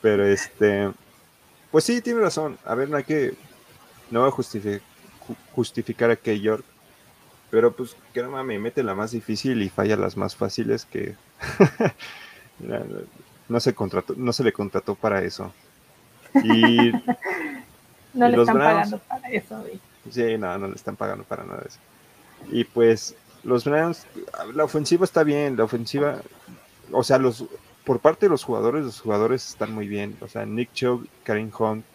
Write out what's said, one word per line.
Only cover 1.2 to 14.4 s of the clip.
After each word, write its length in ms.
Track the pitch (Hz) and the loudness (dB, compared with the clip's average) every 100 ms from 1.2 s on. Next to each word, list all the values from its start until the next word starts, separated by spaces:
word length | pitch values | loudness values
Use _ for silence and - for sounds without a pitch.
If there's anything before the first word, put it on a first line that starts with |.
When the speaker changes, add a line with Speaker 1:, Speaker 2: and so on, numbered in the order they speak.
| _ _ _ _ _ | _ _ _ _ _
Speaker 1:
pues 140 | 160 | 0
sí, 160 | - 240 | 2 -2
tiene 180 | 240 233 | -2 0
razón. 380 | 190 160 156 - | 0 0 -6 -8
A 100 | - | -6
ver, 140 | 113 139 | -4 -2
no 60 | 147 | -4
hay 60 | |
que, 300 | 135 151 131 - - - _ - - - - | -2 -2 -2 -4 -20 -20 _ -20 -20 -20 -4
no 100 | 117 | 2
voy 80 | 131 | 2
a 40 | |
justifi-, 480 | 135 120 110 101 101 - _ - - - | 2 -6 -6 -6 -6 -10 _ -20 -20 -16
ju-, 100 | 117 - | -16 -8
justificar 560 | - 117 - 113 117 117 | -4 -2 -4 -8 0 2
a 60 | 113 | 2
Key 240 | 113 107 | 0 -2
York, 240 | 104 110 - _ _ _ _ _ _ _ _ | 0 -2 -6 _ _ _ _ _ _ _ _
pero, 220 | 110 120 | 4 4
pues, 240 | 117 123 - _ | 2 -12 -12 _
que 100 | 127 | -8
no 80 | 123 | -6
mames, 300 | 135 131 104 | -6 -6 -6
mete 220 | 113 143 | -4 -2
la 120 | 117 | -2
más 160 | 95 110 | -2 -4
difícil 500 | 117 - 107 135 120 | -6 -4 -4 0 0
y 60 | 95 | -2
falla 280 | - 101 107 | 0 0 2
las 200 | 95 98 | 0 -2
más 200 | 98 - | -6 -4
fáciles 480 | 110 - 113 113 | -6 -4 -2 -4
que 300 | - - 104 101 _ _ | -4 -10 -10 -12 _ _
<laughs> 1200 | - - 190 - 214 - - - - - - _ | -14 4 4 4 -4 -2 -18 -18 -20 -20 -20 _
no, 180 | - 57 | -8 -8
no, 60 | 52 - - - - _ - | -8 -12 -14 -20 -20 _ -4
no 120 | 117 | 0
se 140 | 127 | 0
contrató, 400 | 113 101 92 - 127 | -2 -2 -4 -4 -4
no 160 | 123 | -2
se 120 | - | 2